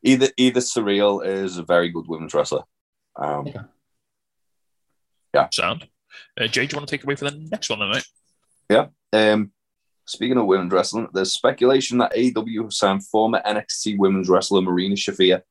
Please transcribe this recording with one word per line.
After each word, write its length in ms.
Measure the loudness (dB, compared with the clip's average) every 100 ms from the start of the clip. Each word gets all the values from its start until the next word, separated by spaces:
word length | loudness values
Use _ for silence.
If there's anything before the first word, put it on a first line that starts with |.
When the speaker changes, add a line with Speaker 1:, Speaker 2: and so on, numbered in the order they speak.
Speaker 1:
either, 240 | 4 4 4 4
either 240 | 2 2
Surreal 640 | -2 -2 0 2 2 2 -2
is 320 | -4 -4 -8
a 60 |
very 260 | 0 2 2
good 180 | -4 -8
women's 260 | -10 -4 -2
wrestler. 260 | 0 -2 -6 _ _ _ _ -8
Um, 280 | -6 -6 -8
Speaker 2:
Okay. 120 | -12 -16 _ _ _ _ _ _ _ _ _ _ _ _ _ _ _ _
Speaker 1:
yeah. 140 | -2 0
Speaker 3:
Sound. 360 | -2 -4 -4 -12 _ _ -20 -18 -6
Uh, 60 | -2
Jay, 220 | -2 -2
do 80 | -6
you 20 |
wanna 80 | -8
take 180 | -8
away 120 | -6 -4
for 100 | -6
the 200 | -8 -10
next 160 | -8 -6
one 120 | -4
then, 100 | -2
mate? 160 | -4 -6 _ _ _ _ _ _
Speaker 1:
Yeah. 180 | 2 2 _ _
Um, 400 | 2 4 4 0 _ _ _ _ _ -16
speaking 320 | -6 0 0
of 80 | 2
women's 260 | 2 2
wrestling, 360 | 0 0 -4 -4
there's 200 | -4 -4
speculation 640 | 0 0 2 2 2 0 0
that 180 | 0 2
A 40 |
E 120 | 0
W 300 | 0 -6 -6
have 120 | -6
signed 340 | 0 0 0 -2
former 340 | 0 0 0
N 140 | -2 -4
X 240 | -6 -6
T 140 | -4 2
women's 320 | 2 2 2
wrestler 320 | 2 2 0
Marina 320 | 2 0 0
Shafir 480 | -2 -4 2 2 2 _